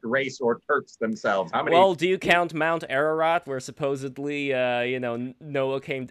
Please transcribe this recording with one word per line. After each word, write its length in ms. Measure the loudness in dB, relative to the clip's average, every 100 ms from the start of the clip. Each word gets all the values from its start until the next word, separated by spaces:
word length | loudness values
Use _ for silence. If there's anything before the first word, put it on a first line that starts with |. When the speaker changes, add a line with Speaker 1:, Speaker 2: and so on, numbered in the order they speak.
| -2
Speaker 1:
race 340 | -2 -2 -2
or 220 | -2 0 0
Turks 300 | -2 -2 -6
themselves. 560 | -4 -2 0 0 0
How 100 | -2
many 140 | 4 6
Speaker 2:
Well, 200 | 6 4
do 120 | 0
you 100 | 0
count 360 | 4 4 2
Mount 320 | 0 0 0 -2
Ararat, 580 | 0 0 2 2 2 -2
where 140 | -8
supposedly, 920 | -8 -6 -4 -4 -6 -8 -6 -4 -2
uh, 280 | 0 2 0
you 200 | 0 -2
know, 140 | -2 -4
N-, 200 | -6 -10
Noah 400 | -6 -2 -2 -2
came? 260 | -4 -6 -4